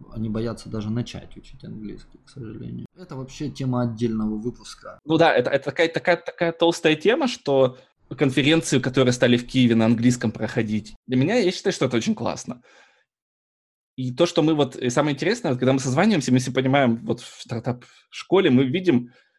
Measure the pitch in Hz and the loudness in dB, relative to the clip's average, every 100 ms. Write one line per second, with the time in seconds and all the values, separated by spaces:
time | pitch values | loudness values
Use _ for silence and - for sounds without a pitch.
0 | - 110 110 107 117 113 - 110 107 113 | -14 -8 -6 -4 -6 -8 -10 -8 -4 -4
1 | 117 90 - - - - - 110 104 101 | -6 -10 -16 -20 -20 -18 -16 -14 -12 -14
2 | - - _ 139 110 107 120 120 - - | -18 -20 _ -16 -14 -12 -12 -12 -14 -18
3 | 180 135 127 - 147 139 131 123 120 110 | -14 -12 -12 -10 -10 -4 -2 0 -2 -2
4 | 117 110 107 107 120 - - - - - | -2 -2 -4 -4 -6 -10 -16 -20 -20 -10
5 | 147 156 165 - - 139 147 - 165 165 | 0 4 6 4 2 0 -2 0 0 0
6 | - 170 - - 170 165 170 170 160 156 | 0 0 -2 -4 -2 2 2 4 2 2
7 | 185 269 254 - - 135 131 127 _ _ | 2 2 0 -4 0 4 4 0 _ _
8 | - - 139 139 139 165 - 135 131 135 | -10 0 0 2 4 2 2 0 2 2
9 | 123 123 120 120 - 131 120 113 113 113 | 2 4 4 4 2 2 4 4 4 4
10 | 123 123 113 - 110 123 107 107 - - | 2 2 -2 -4 -6 -4 -2 -4 -8 -16
11 | - 127 147 247 185 - 202 - 170 120 | -4 0 2 2 0 -2 -4 -2 0 0
12 | 202 208 101 73 - - _ _ _ _ | -2 -2 -4 -6 -10 -14 _ _ _ _
13 | _ _ _ _ _ _ _ _ _ - | _ _ _ _ _ _ _ _ _ -10
14 | 127 123 175 170 151 151 131 - - 156 | -6 0 0 2 2 2 0 -2 -4 0
15 | 147 139 160 233 165 127 127 135 131 131 | -2 -2 -2 -2 -2 0 0 0 0 2
16 | 214 185 131 127 127 131 131 139 127 113 | 2 2 2 0 0 -2 2 2 2 0
17 | - 123 - - - 113 127 123 - _ | -4 -6 -8 -18 -10 -8 -6 -8 -10 _
18 | _ - - 185 175 127 135 170 185 123 | _ -14 0 2 4 4 2 0 2 0
19 | 120 _ _ | 0 _ _